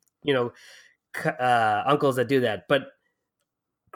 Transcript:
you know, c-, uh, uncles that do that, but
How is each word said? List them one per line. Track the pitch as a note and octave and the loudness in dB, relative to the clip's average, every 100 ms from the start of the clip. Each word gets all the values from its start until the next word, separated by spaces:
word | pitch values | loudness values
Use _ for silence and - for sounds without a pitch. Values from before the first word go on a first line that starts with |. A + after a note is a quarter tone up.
| _ _ | _ _
you | D3+ | -2
know, | C3 B2 - - - - _ _ - | 0 -2 -8 -20 -20 -20 _ _ -8
c-, | E3 | -6
uh, | - B2 A#2+ A2 G#2 B2+ | -2 2 2 2 0 0
uncles | D3 C#3+ B2+ | 2 2 0
that | A#2 | 0
do | C3+ | 0
that, | A#2+ G2+ - | 0 -2 -2
but | C#3 - - _ _ _ _ _ _ _ _ _ | -2 -2 -16 _ _ _ _ _ _ _ _ _